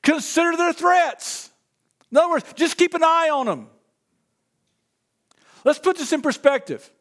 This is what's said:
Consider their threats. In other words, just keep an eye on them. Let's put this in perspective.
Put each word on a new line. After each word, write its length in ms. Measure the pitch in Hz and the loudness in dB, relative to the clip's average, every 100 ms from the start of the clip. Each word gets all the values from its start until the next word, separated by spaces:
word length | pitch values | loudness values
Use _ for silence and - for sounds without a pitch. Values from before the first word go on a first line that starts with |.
Consider 540 | - 311 - - 339 330 | 2 0 -2 -2 0 0
their 160 | 349 | -2
threats. 760 | - 349 359 320 - - - - _ _ _ _ _ _ | 0 2 2 2 -4 -12 -12 -16 _ _ _ _ _ _
In 80 | 269 | 2
other 100 | 349 | 2
words, 160 | 320 - | 0 -4
just 220 | - 311 - | -2 -2 2
keep 160 | 349 | 0
an 120 | 339 | 2
eye 260 | 320 330 330 | 2 2 2
on 160 | 294 240 | 0 -2
them. 240 | 151 110 _ _ _ _ _ _ _ _ _ _ _ _ _ _ _ _ _ _ _ | -4 -8 _ _ _ _ _ _ _ _ _ _ _ _ _ _ _ _ _ _ _
Let's 140 | 262 294 | 0 0
put 180 | - 370 | -2 -4
this 160 | 277 | -2
in 80 | 311 | -2
perspective. 720 | 294 - 277 277 277 120 - _ | -2 0 0 0 -6 -12 -14 _